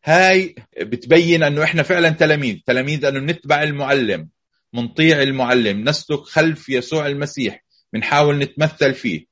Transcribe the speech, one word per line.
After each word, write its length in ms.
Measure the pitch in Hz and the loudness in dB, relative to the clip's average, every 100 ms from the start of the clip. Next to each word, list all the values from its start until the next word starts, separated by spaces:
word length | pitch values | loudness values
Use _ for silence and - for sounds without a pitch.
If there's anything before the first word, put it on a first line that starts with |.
هاي 520 | - 170 185 190 185 - - - | 4 4 6 2 0 -10 -20 -12
بتبين 600 | 107 120 123 170 170 165 | -8 -8 4 4 6 2
أنه 200 | 147 143 | 2 0
إحنا 200 | 156 165 | 0 0
فعلًا 260 | 139 180 165 | 0 2 0
تلاميذ، 480 | 156 156 151 131 95 - | 2 2 2 -2 -6 -4
تلاميذ 400 | 123 139 151 139 | -2 -2 -2 -2
أنه 140 | 135 | -2
نتبع 440 | 143 165 139 147 | -6 -8 -2 0
المعلم، 680 | 151 143 135 139 113 87 80 _ _ _ _ | 0 -4 -2 0 0 -4 -8 _ _ _ _
منطيع 480 | 120 117 - 160 147 | -8 -6 2 4 4
المعلم، 680 | 139 135 123 127 107 101 120 | 2 0 2 2 2 0 -2
نسلك 300 | 151 - 147 | -4 -6 -8
خلف 500 | - 156 160 156 - | -2 0 0 -2 -4
يسوع 380 | 131 120 156 143 | -4 -2 -4 -4
المسيح، 560 | 143 143 - 110 - _ _ _ | -6 -8 -4 -6 -6 _ _ _
منحاول 440 | - - 147 147 143 | -8 0 2 2 0
نتمثل 560 | 139 - 156 - 139 | -4 -2 -4 0 -2
فيه 320 | 127 113 78 _ | 0 -6 -6 _